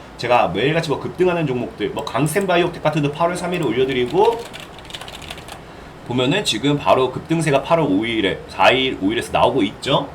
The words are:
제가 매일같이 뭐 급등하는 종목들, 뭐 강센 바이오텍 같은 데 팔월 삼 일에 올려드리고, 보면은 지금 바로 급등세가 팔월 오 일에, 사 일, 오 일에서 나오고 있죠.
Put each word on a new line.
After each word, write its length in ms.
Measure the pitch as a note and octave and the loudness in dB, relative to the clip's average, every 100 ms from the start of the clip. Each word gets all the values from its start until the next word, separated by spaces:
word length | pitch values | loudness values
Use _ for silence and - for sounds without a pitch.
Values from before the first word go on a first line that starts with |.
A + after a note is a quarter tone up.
| - - | -14 -6
제가 320 | A#2 A#2+ G2 | 2 4 4
매일같이 400 | F#2+ C3+ D#3+ D#3+ | 2 2 2 0
뭐 100 | B2+ | -4
급등하는 480 | - - F#3 E3+ D3 | -4 0 2 2 0
종목들, 420 | B2 A2+ - G2 | -2 -4 -4 -4
뭐 160 | A2 - | -4 -4
강센 400 | A#2 D3+ G3+ F#3+ | 0 0 0 2
바이오텍 380 | F3 E3+ - | 2 2 0
같은 180 | D#3 D#3 | 0 0
데 100 | C#3+ | 0
팔월 240 | D3 E3+ F3 | 0 0 0
삼 160 | F3 F3 | -4 -2
일에 80 | C3+ | 0
올려드리고, 760 | A#2+ C3+ B2+ B2 E3+ A3+ A3+ - - - - - - - - - - - - - - - - - | 2 2 2 0 4 4 2 -4 -14 -16 -18 -16 -14 -14 -14 -14 -14 -16 -16 -18 -18 -18 -16 -6
보면은 360 | B2 B2+ G3 | 0 0 0
지금 340 | - G#2+ C#3 D3 | 0 0 0 0
바로 340 | - B2 B2+ | 2 2 2
급등세가 520 | - - E3 D#3 C#3 | -2 -2 0 2 2
팔월 240 | - E3 D#3 | 2 2 2
오 160 | F#2+ A#2 | 2 0
일에, 340 | A2 F#2+ D#2+ - | 0 0 -2 -6
사 200 | - G2+ | 2 4
일, 280 | C3 C3 F2+ | 4 2 0
오 100 | F#2+ | 0
일에서 200 | A#2 - | 0 0
나오고 320 | - - C3 | 2 4 4
있죠. 460 | G#2 - C3 D#3 - | 0 -2 0 0 -2